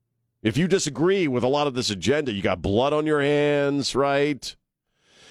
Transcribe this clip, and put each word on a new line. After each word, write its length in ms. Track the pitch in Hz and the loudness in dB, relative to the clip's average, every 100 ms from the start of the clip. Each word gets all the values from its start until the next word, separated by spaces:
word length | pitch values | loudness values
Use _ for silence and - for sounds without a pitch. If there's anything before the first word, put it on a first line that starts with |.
| _ _ _ _ | _ _ _ _
If 140 | 107 120 | -4 0
you 100 | 175 | 0
disagree 600 | 190 160 131 175 196 156 | 0 -2 0 0 2 0
with 160 | 123 | 0
a 40 | 123 | 0
lot 180 | 143 147 | 0 0
of 80 | |
this 160 | 127 110 | -2 -4
agenda, 420 | 98 85 147 139 | -2 0 0 0
you 120 | 101 | -2
got 180 | 98 90 | -2 -2
blood 320 | 92 101 139 | 0 0 2
on 140 | 151 151 | 0 0
your 140 | 151 | 0
hands, 760 | 143 147 147 143 143 143 - 120 | 2 2 2 2 0 0 -2 0
right? 600 | 139 139 147 135 - - _ _ _ _ _ _ - | 0 2 0 -2 -10 -16 _ _ _ _ _ _ -20